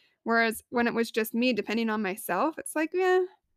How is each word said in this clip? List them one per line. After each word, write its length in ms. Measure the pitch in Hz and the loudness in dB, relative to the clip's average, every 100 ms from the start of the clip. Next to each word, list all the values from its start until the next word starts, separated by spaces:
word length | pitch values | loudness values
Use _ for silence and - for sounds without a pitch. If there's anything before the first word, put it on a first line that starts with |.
| _ _ | _ _
Whereas 400 | - 226 226 226 - | -2 2 2 -2 -4
when 160 | 247 233 | 0 0
it 80 | |
was 160 | 226 233 | 0 -2
just 240 | - 220 | -2 -2
me 180 | 226 254 | 0 2
depending 380 | 214 - 214 226 | 0 -2 -2 0
on 120 | 214 | -2
myself, 560 | 196 202 - 180 311 320 | -2 -4 -4 0 0 -2
it's 180 | - 311 | -6 -4
like, 140 | 311 | -2
"Yeah." 320 | 359 370 370 370 - _ | 2 4 4 2 -6 _